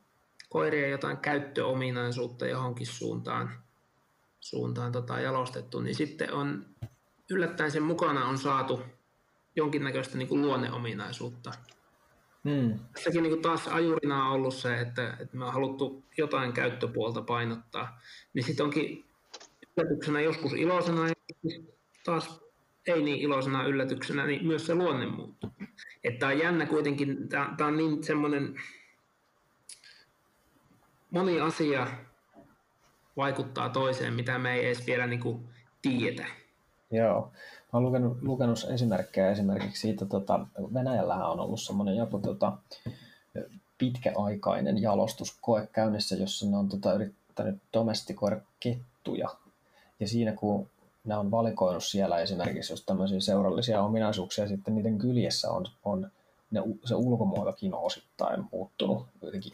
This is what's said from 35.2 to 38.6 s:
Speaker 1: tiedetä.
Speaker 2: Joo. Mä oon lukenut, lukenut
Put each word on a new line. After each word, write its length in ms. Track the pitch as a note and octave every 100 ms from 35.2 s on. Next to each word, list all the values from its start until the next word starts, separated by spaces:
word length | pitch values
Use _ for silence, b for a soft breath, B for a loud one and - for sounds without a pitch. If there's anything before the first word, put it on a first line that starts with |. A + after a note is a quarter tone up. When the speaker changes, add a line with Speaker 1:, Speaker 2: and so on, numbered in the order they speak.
| A#2+ - B B _ _
Speaker 1:
tiedetä. 440 | C#3 B2 G#2 E2 - - - _ _ _ -
Speaker 2:
Joo. 420 | A2+ A2+ A2 - B B B -
Mä 60 | A#2+
oon 40 |
lukenut, 400 | B2+ B2+ A#2+ B2
lukenut 440 | C#3 C3 A#2+ A2+